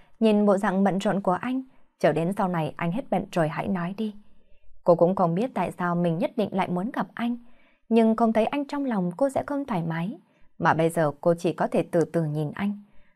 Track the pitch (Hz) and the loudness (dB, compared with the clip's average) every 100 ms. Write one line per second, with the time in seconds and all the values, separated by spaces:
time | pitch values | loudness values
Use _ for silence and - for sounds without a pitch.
0 | - - 220 208 208 196 208 185 196 175 | -20 0 2 4 4 4 2 2 2 2
1 | 208 185 196 180 240 262 262 - - _ | 0 0 0 -2 -2 -6 -6 -16 -20 _
2 | 170 151 165 196 190 175 151 - 170 190 | 2 2 0 0 -2 -2 -4 -4 -4 -4
3 | 277 190 202 - 156 156 - 190 170 196 | -2 -4 -2 0 0 -2 -4 -4 -4 -6
4 | 220 - - - - - - - - 170 | -8 -8 -18 -20 -20 -20 -18 -4 2 4
5 | 175 196 175 170 254 - 180 - 175 175 | 4 4 0 0 -2 -2 -4 -4 -2 0
6 | 175 160 294 - 202 190 180 175 202 294 | 0 0 -2 -2 -2 -2 -2 -2 -4 -4
7 | 196 - 233 240 - - _ _ _ 226 | -6 -6 -6 -6 -10 -20 _ _ _ 4
8 | 220 226 233 226 202 285 285 285 277 214 | 4 4 2 2 0 -2 -4 -4 -2 0
9 | 175 175 277 269 - 285 277 190 165 165 | -2 0 0 0 -4 -6 -4 -4 -2 -4
10 | 175 294 _ _ - - 165 156 165 160 | -4 -8 _ _ -20 -2 0 2 2 2
11 | 156 143 175 170 175 156 175 170 165 170 | 0 0 0 0 -2 -2 -2 -2 0 0
12 | 156 170 160 151 147 - 202 202 - - | 0 0 -2 -2 -4 -4 -4 -6 -12 -20
13 | - | -20